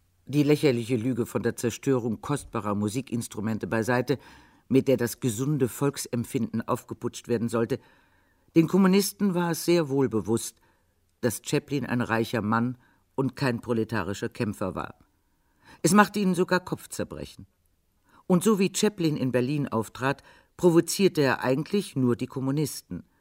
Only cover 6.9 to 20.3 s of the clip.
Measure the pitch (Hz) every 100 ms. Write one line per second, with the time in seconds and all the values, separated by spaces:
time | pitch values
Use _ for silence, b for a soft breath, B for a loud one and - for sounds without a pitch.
6.9 | - 123 - - 117 113 117 117 127 b
7.9 | b b b b b b 170 160 185 190
8.9 | 196 196 - 202 175 175 165 - 175 147
9.9 | 139 131 110 92 113 - - _ _ _
10.9 | _ _ _ 123 - - 147 - 143 123
11.9 | 120 117 113 113 120 104 113 120 127 b
12.9 | b b - 135 - 135 117 - 113 104
13.9 | 113 90 101 117 - 113 101 95 80 -
14.9 | - _ _ _ b b b b b 165
15.9 | 202 208 208 190 175 185 180 180 - -
16.9 | - - 76 67 - - _ _ _ _
17.9 | _ b b b 180 220 202 196 - 214
18.9 | 208 165 - 131 123 123 151 139 113 107
19.9 | - 131 139 b